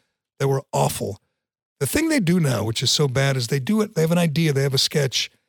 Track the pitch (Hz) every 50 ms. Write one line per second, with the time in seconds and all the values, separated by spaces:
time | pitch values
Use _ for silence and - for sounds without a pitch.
0 | _ _ _ _ _ _ _ - 139 135 135 135 - _ - 139 143 143 - -
1 | - 101 101 - _ _ _ _ _ _ _ _ _ _ _ - 139 - - 302
2 | 320 320 302 269 180 160 175 185 156 135 123 101 101 113 113 - 127 - - -
3 | 147 135 117 135 135 139 135 131 117 113 143 139 127 208 214 220 208 208 - 160
4 | 160 160 170 175 175 160 135 165 165 151 135 135 139 139 131 127 - - - 151
5 | 139 127 - - - - _ _ _